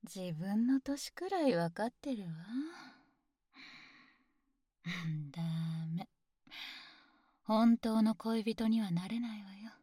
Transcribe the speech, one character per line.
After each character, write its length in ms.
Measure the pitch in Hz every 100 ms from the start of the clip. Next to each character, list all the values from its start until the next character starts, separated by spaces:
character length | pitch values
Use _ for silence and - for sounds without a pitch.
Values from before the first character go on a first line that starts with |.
自 300 | - 190 180
分 340 | 156 185 208 240
の 120 | 269
歳 300 | 269 277 -
く 180 | - 359
ら 180 | 381 294
い 60 |
分 200 | 170 170
か 140 | 170 226
っ 40 | _
て 160 | 285 240
る 100 | 180
わ。 40 | 160 180 247 311 339 254 - _ _ _ _ _ 269 - - - - _ _ _ _ _ _ _ _ 170 175 165 156 147
ダ 100 | 160 165 165 165 160 160
メ。 200 | 165 - _ _ _ _ - - - - - _ _ _ _
本 340 | - 220 233 233
当 240 | 226 220
の 120 | 220
恋 300 | 220 226 226
人 240 | 220 220 220
に 140 | 226
は 100 | 202
な 160 | 170 185
れ 120 | 226
な 160 | 233 214
い 80 |
わ 80 | 196
よ。 200 | 196 220 -